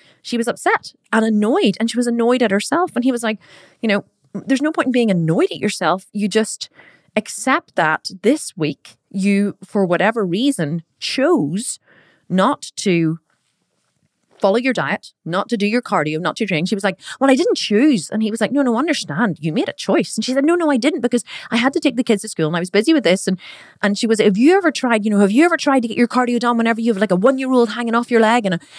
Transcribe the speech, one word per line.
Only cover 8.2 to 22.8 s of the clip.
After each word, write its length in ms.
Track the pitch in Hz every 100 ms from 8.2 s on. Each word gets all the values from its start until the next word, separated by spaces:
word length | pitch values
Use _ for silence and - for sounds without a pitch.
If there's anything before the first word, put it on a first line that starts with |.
this 340 | 202 302 - -
week 400 | 151 143 - - _
you, 460 | 196 190 98 202 - -
for 200 | 220 185
whatever 400 | 170 190 233 190
reason, 580 | 180 277 269 151 165 - _
chose 800 | - - 277 330 143 180 247 - _ _ _ _ -
not 420 | 180 202 285 - -
to 420 | 208 170 160 160 _ _ _ _ _ _ _ _ _ _ _ _
follow 180 | 202 214
your 140 | 254
diet, 420 | 214 139 175 - _ 165
not 240 | 175 -
to 80 | 233
do 80 | 202
your 160 | 233
cardio, 400 | - 190 151 156
not 140 | 175 -
to 100 | 208
drink." 220 | 170 180
She 80 | 202
was 80 |
like, 160 | 196 185 - -
"Well, 120 | 269
I 40 | 262
didn't 220 | 370 415
choose." 540 | - 208 302 240 -
And 100 | 220
he 80 | 220
was 100 | 220
like, 120 | 214
"No, 100 | 277
no, 160 | 262 226
understand. 600 | 330 294 - 147 226 -
You 100 | 165
made 160 | 156 359
a 60 |
choice." 420 | - - 247 196 -
And 80 |
she 80 | 220
said, 140 | 262 285
"No, 80 |
no, 160 | 349 320
I 80 | 269
didn't, 240 | 254 320
because 220 | 240 240 - - -
I 80 | 233
had 160 | 247
to 60 | 311
take 160 | 294 240
the 80 |
kids 180 | 247 208
to 60 | 220
school 180 | - 156
and 100 | 170
I 40 |
was 100 | 180
busy 240 | 196